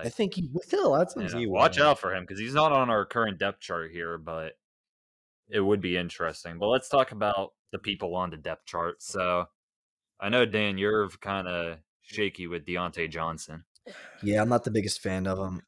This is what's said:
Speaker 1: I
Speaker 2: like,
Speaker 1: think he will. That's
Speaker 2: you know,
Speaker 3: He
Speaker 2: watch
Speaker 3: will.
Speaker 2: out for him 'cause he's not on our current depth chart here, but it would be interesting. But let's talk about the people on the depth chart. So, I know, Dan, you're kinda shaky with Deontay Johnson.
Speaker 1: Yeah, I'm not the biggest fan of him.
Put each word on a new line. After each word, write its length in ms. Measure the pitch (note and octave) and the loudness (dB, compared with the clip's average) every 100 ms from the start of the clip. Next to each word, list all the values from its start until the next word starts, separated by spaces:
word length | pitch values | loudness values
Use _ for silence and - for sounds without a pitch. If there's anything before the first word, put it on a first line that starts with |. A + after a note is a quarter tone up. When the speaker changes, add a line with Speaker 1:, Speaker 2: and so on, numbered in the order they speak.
Speaker 1:
I 60 | D#2+ | -6
Speaker 2:
like, 0 | |
Speaker 1:
think 240 | - G3 F#3 | -2 -2 -2
he 140 | D3+ | -4
will. 420 | D#3+ - G4 E4 | -6 -2 2 4
That's 220 | C#3+ F3+ C3+ | 4 2 -2
Speaker 2:
you 140 | F#2 | -6
know, 80 | A#2+ | -4
Speaker 3:
He 60 | A2+ | 0
Speaker 2:
watch 300 | F#2+ D#3 C#3 | 4 4 6
Speaker 3:
will. 80 | D3 | 6
Speaker 2:
out 140 | C#3 | 4
for 160 | F#2+ F#2 | 0 -4
him 100 | F2+ | -6
'cause 140 | G2 | -8
he's 140 | A#2 | -2
not 180 | C#3+ D#3 | 2 4
on 180 | C#3 B2 | 4 4
our 160 | A2 F#2+ | 2 2
current 320 | A#2+ A2 F2+ | 0 0 0
depth 200 | G2 - | -2 -2
chart 320 | - F2 E2 | -6 -6 -6
here, 260 | E2+ E2+ E2 | -8 -8 -8
but 360 | D#2 D#2+ D#2 - _ _ _ _ _ _ _ _ _ | -8 -8 -8 -12 _ _ _ _ _ _ _ _ _
it 120 | A2 | 2
would 200 | G2 G#2 | 4 4
be 160 | F#2 F2 | 2 0
interesting. 600 | F2 - E2+ - E2+ E2+ | -2 -4 -4 -4 -10 -2
But 80 | G#2 | 2
let's 200 | B2+ - | 2 4
talk 220 | C#3 C3 | 2 2
about 420 | G#2+ G#2 G2 F#2+ _ _ | 0 0 0 -4 _ _
the 80 | G2 | -8
people 360 | G#2+ F#2 F2+ F2+ | -6 -4 -4 -2
on 160 | F2+ | -4
the 60 | D#2 | -6
depth 280 | E2 D#2+ - | -8 -8 -6
chart. 360 | F2 E2+ - | -4 -4 -6
So, 460 | - G2 F2+ F2 F2 _ _ _ _ _ _ - | -8 -2 0 0 -2 _ _ _ _ _ _ -8
I 100 | G2 | 0
know, 160 | B2 A2 | 2 4
Dan, 320 | G#2+ G#2 F#2+ | 2 0 2
you're 320 | G#2 G#2+ G2 | 2 2 0
kinda 760 | - G2 G2 F2+ F2 E2+ D#2+ _ _ | -4 -6 -4 -2 -4 -4 -8 _ _
shaky 460 | - G#2+ G2+ F2+ E2+ | -10 -2 -2 -2 -6
with 180 | E2+ D2 | -6 -4
Deontay 440 | F2 F2 F2 D#2+ | -4 -2 -4 -4
Johnson. 540 | D#2+ E2 D#2+ - E2 - _ - - - - | -4 -4 -6 -10 -14 -18 _ -20 -20 -20 -6
Speaker 1:
Yeah, 180 | G2+ G#2 | 2 4
I'm 80 | A2+ | 4
not 140 | A#2+ | 4
the 80 | - | 4
biggest 280 | G#2+ F#2+ - | 0 0 -2
fan 260 | G2 F#2 F#2+ | -2 -2 0
of 120 | F#2+ | -2
him. 220 | F#2+ F2+ | -4 -6